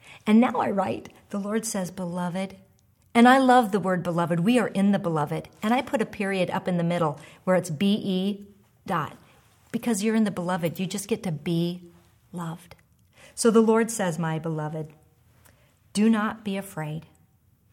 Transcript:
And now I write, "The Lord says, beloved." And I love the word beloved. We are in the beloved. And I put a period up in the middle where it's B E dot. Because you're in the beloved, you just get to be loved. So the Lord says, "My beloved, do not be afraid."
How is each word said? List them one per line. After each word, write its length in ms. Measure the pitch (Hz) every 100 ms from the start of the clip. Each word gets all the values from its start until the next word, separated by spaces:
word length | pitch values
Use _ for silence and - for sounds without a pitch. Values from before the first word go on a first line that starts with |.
| - - -
And 140 | 220
now 140 | 254 480
I 120 | 240
write, 380 | 196 185 - - - _
"The 100 | 202
Lord 260 | 202 220 214
says, 260 | 202 180
beloved." 640 | 185 175 175 175 180 190 - _ _ _ _ _
And 140 | 233 240
I 100 | 269
love 360 | 254 254 220
the 80 | 202
word 200 | 185 180
beloved. 380 | 175 170 170 170
We 200 | 180 247
are 100 | 196
in 240 | 196 196
the 40 | 202
beloved. 520 | 170 160 151 160 - -
And 120 | 214
I 80 | 247
put 200 | 262 262
a 40 | 214
period 440 | - 196 190 175
up 200 | - -
in 80 | 175
the 80 | 170
middle 340 | 175 160 143 - -
where 140 | - 185
it's 120 | 180
B 260 | 143 202 208
E 500 | 202 185 196 196 - _ _ _ -
dot. 300 | 175 147 - - _ _ _ _
Because 280 | 233 240 208
you're 140 | 214 220
in 80 |
the 80 | 214
beloved, 480 | 180 175 185 165 -
you 60 | 185
just 240 | 202 -
get 120 | 214
to 100 | 190
be 480 | 147 180 170 175 180 - - _ _ _
loved. 440 | 170 165 160 - - _ _ _ _ - -
So 160 | 233
the 80 | 220
Lord 320 | 220 220 226
says, 260 | - 185 160
"My 220 | 160 160
beloved, 540 | 165 156 151 160 151 - _ _ _ _ - _ _ _ _
do 180 | - 220
not 360 | 220 214 - 208
be 100 | 196
afraid." 520 | 196 - 151 156 - _ _ _ _ _ _